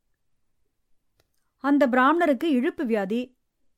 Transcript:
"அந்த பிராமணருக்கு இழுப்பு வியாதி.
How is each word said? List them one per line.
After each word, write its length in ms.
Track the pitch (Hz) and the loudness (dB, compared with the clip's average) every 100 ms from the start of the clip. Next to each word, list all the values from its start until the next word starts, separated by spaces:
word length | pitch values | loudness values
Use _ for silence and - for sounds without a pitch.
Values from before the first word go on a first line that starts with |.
| _ _ _ _ _ _ _ _ _ _ _ _ _ _ _ _ | _ _ _ _ _ _ _ _ _ _ _ _ _ _ _ _
"அந்த 300 | 277 285 269 | -2 2 2
பிராமணருக்கு 560 | 247 262 339 330 254 | 2 2 2 0 0
இழுப்பு 420 | 330 254 285 - 262 | 0 0 -2 -4 -4
வியாதி. 520 | 220 196 226 254 _ _ _ _ | -4 -2 -6 -8 _ _ _ _